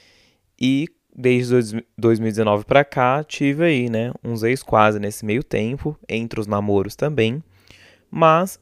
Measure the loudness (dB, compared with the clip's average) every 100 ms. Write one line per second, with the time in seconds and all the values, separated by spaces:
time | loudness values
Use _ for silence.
0 | _ _ _ _ _ -4 0 0 -2 _
1 | _ -4 0 2 2 0 0 -4 -10 -2
2 | 2 2 0 0 2 0 4 4 4 0
3 | 0 0 -4 -4 -2 0 0 0 -2 -4
4 | -4 -8 -8 -4 -2 -2 0 4 4 2
5 | -4 -8 -4 -4 -2 -4 -4 -4 -8 -10
6 | -8 -6 -6 -6 -4 -2 0 0 0 -4
7 | -4 0 0 -2 -10 _ _ -20 _ _
8 | _ 0 4 4 0 -8